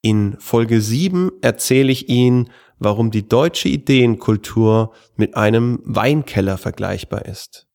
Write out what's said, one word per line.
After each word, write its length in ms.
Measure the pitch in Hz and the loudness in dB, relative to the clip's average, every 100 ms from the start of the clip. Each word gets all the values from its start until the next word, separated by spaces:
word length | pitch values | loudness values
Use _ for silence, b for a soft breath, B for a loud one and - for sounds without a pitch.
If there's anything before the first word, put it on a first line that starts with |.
In 380 | 110 107 101 - | 2 2 0 -4
Folge 420 | - 117 113 113 | -2 0 2 0
sieben 500 | 107 120 190 180 185 - | 0 -2 0 0 -2 -2
erzähle 500 | 123 - - 131 135 | -4 -2 0 2 2
ich 180 | 127 - | 0 0
Ihnen, 400 | 123 123 123 120 b b b | 2 4 2 0 b b b
warum 320 | 104 104 117 | -4 0 -2
die 160 | 107 104 | -2 0
deutsche 420 | 117 160 - - | 0 0 -2 -4
Ideenkultur 1200 | 147 - 135 123 113 - 107 - - 110 110 110 b b - | -4 2 4 4 2 0 -2 -2 0 2 2 0 b b -4
mit 200 | 107 - | -4 0
einem 440 | 107 113 120 120 | 2 2 0 -2
Weinkeller 720 | - 110 120 151 139 - 98 95 | -4 -2 0 0 -2 -2 -2 -2
vergleichbar 680 | - - 95 95 - 104 - | -8 -8 -6 -8 -8 -10 -10
ist. 420 | 104 - - _ | -16 -18 -20 _